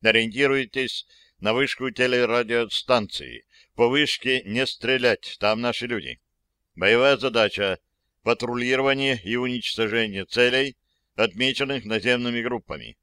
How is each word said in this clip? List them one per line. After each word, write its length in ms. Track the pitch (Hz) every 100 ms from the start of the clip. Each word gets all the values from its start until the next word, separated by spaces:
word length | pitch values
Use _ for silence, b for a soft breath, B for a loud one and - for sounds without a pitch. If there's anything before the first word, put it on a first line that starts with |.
Ориентируйтесь 1040 | 110 113 113 107 139 135 127 135 127 - - b b b
на 140 | 101
вышку 380 | 113 135 - 127
телерадиостанции. 1500 | 117 127 123 120 120 117 120 113 - - 123 104 - 65 58 _ b b -
По 120 | 120
вышке 540 | 135 151 - 127 131
не 220 | 98 113 131
стрелять, 720 | - 120 131 123 104 - -
там 220 | 104 110
наши 260 | 120 117 120
люди. 320 | 117 67 62 _ _ _ _ _ -
Боевая 400 | 92 113 135 135
задача: 640 | 131 117 107 - 98 92 _ _ _ _
патрулирование 960 | - 117 120 120 123 131 135 135 135 123
и 140 | 92 117
уничтожение 880 | 127 123 - - 110 117 110 98 95
целей, 500 | 120 123 127 139 - _ _ _ -
отмеченных 680 | 110 98 127 127 139 139 104
наземными 560 | 110 104 123 120 120
группами. 560 | 117 120 - 90 57 57